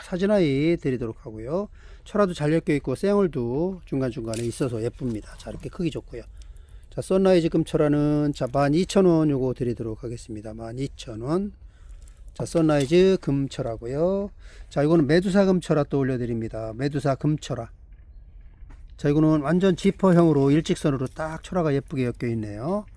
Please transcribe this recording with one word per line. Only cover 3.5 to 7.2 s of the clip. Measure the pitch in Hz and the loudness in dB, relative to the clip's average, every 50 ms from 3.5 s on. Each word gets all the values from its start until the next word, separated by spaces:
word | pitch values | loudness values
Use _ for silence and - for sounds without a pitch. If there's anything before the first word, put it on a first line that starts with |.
| 123 143 165 190 196 180 - | -2 -2 -4 -4 -6 -8 -10
중간중간에 | - - 135 131 127 117 131 113 113 113 113 120 | -6 -4 -4 -2 -4 -4 -6 -6 -4 -4 -4 -4
있어서 | 117 113 - 156 127 123 113 110 | -4 -4 -2 -4 -4 -2 -4 -4
예쁩니다. | 120 - - 139 123 113 104 - - - - | -4 -6 -4 -6 -6 -6 -6 -8 -12 -18 -16
자, | - 113 | -14 -12
이렇게 | 104 - - 131 | -12 -10 -12 -12
크기 | - - 180 165 | -8 -4 -6 -4
좋고요. | 120 120 - - - 120 110 - - - - - - - - - - - - - | -4 -6 -10 -10 -16 -16 -16 -16 -18 -20 -18 -18 -18 -20 -20 -20 -20 -20 -20 -14
자, | - - 127 | -10 -10 -4
선라이즈 | - 190 190 | 0 2 4